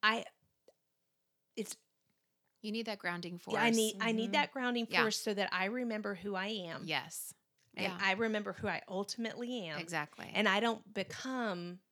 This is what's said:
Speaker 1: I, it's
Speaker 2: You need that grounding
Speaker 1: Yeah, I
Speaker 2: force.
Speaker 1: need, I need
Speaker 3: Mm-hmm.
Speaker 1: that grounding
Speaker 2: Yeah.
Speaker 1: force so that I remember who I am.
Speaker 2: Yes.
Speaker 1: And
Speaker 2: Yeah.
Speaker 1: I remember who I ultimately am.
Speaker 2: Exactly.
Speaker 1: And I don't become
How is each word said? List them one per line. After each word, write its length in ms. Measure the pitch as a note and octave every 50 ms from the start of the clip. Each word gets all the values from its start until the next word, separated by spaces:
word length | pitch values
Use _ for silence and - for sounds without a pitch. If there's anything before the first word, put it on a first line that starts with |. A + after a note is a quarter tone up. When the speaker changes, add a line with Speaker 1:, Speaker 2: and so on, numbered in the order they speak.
| -
Speaker 1:
I, 220 | G#3+ A3+ A#3 - - _ _ _ _ _ _ _ - _ _ _ _ _ _ _ _ _ _ _ _ _ _ _ _ _
it's 200 | - G#3 - - _ _ _ _ _ _ _ _ _ _ _ _ _ _ _ _ _
Speaker 2:
You 100 | - G#3+
need 160 | G#3 A3+ A3+ A3+
that 100 | G#3+ G3+
grounding 400 | - F3+ F3 F3 F3 E3+ F3 F3 - -
Speaker 1:
Yeah, 120 | A3 A#3
I 40 | A3+ A#3
Speaker 2:
force. 80 | A3+
Speaker 1:
need, 200 | A3+ A3 A3 G#3+ G3
I 100 | A3 A3+
need 120 | A3+ A3 A3+
Speaker 3:
Mm-hmm. 60 | - -
Speaker 1:
that 180 | D4 C#4+ -
grounding 360 | - C4+ B3+ B3 B3 A#3+ A#3 A3+
Speaker 2:
Yeah. 120 | - F3+ E3
Speaker 1:
force 140 | A3 G#3+ -
so 160 | - A3+ G#3
that 160 | G3 G3 - -
I 120 | F3+ F#3
remember 500 | G3 A3+ B3+ B3+ A#3 A3 G#3+ G#3 G#3 G3+
who 200 | F3 F#3 G3+ G3+
I 120 | F#3 F#3+ G3+
am. 340 | A3 G#3+ F3+ E3 D#3+ - -
Speaker 2:
Yes. 480 | D#3+ D3+ C3+ - E3 - - - - - _ _ _ _ _ _ _ _ -
Speaker 1:
And 160 | F#3+ G3 F#3
Speaker 2:
Yeah. 40 | F3+
Speaker 1:
I 120 | G3 G3 F#3+
remember 400 | G3 A3+ A3+ G#3+ G#3+ G#3 G3+ F#3
who 140 | - - G#3
I 140 | F3 D#3+ - -
ultimately 760 | F#3+ F#3 G3+ - - - A#3 A3+ - A#3 A#3+ A#3+ B3+ A#3+ F#3+ D#3+
am. 120 | D3+ D3
Speaker 2:
Exactly. 500 | D#3+ E3 E3+ D#3+ D3+ D3+ - - - - -
Speaker 1:
And 160 | - G#3+ G#3
I 100 | F#3+ G#3
don't 320 | A3 A#3 A3+ - - - -
become 880 | G3+ F#3+ - - - - C4 C4 B3+ A#3+ A3 F#3+ F3 F3 F3 F3 F#3 _ _